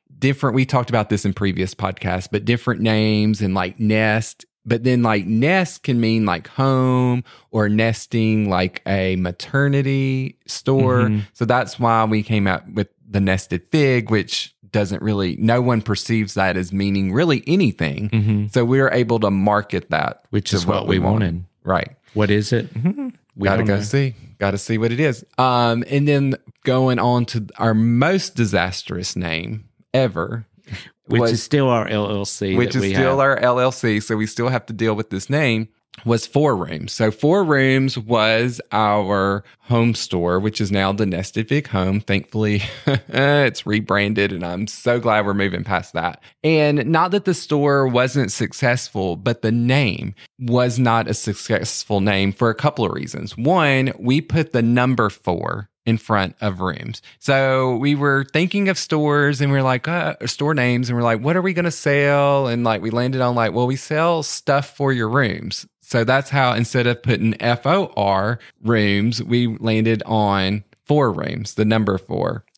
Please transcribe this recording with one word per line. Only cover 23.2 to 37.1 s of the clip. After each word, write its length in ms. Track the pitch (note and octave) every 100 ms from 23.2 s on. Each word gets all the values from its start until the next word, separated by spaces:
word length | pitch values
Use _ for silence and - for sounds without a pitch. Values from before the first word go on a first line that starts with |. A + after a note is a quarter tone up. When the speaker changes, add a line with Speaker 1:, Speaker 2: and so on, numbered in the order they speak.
| _ -
Speaker 2:
We 80 | G2
Speaker 1:
Gotta 120 | G2
Speaker 2:
don't 80 | A2+
Speaker 1:
go 100 | G2+
Speaker 2:
know. 60 |
Speaker 1:
see. 320 | G#2 C#3 C3+ A2+ - -
Gotta 200 | G2+ G2
see 200 | - A2+
what 140 | A2+
it 80 | A#2+
is. 240 | D3+ A2+ - -
Um, 460 | B2+ B2 A#2+ A#2 -
and 160 | C#3+ D3
then 280 | C#3+ C#3 C3 - -
going 340 | - C3 C3 A#2+
on 260 | A#2+ B2 A#2
to 200 | A#2 G#2 -
our 160 | A#2
most 640 | A2 A#2 A#2 D3+ F#3+ - -
disastrous 800 | A2 F#2+ F2+ F#2 - F2+ F2+ -
name 480 | F2 D#2+ F2+ A2 - _ _
ever, 540 | B2+ C3 E2 E2+ A2+ - _ - G2+ - _ -
Speaker 2:
Which 140 | A#2
Speaker 1:
was 120 | A#2
Speaker 2:
is 100 | A2+
still 260 | - D3 C3
our 200 | A#2 -
L 200 | G#2+ G2+
L 140 | G2+
C 300 | G2+ - G2+
Speaker 1:
which 180 | G2 B2
Speaker 2:
that 40 | C3
Speaker 1:
is 40 |
Speaker 2:
we 120 | G2
Speaker 1:
still 160 | G2 C3
Speaker 2:
have. 80 | C3+
Speaker 1:
our 180 | C#3 C3
L 200 | B2 B2
L 120 | B2+
C, 260 | B2 A#2+ G#2
so 160 | - A2
we 100 | G#2+
still 220 | - A#2+
have 180 | B2+ -
to 60 |
deal 220 | G#2+ A2+
with 160 | G#2+ A2
this 180 | F#2+ -
name, 400 | C#3+ C#3+ A2 A2 _ _ - A#2
was 200 | A#2 -
Four 300 | C#3 D3+ G#2
Rooms. 360 | D#2 D#2 -
So 180 | - A2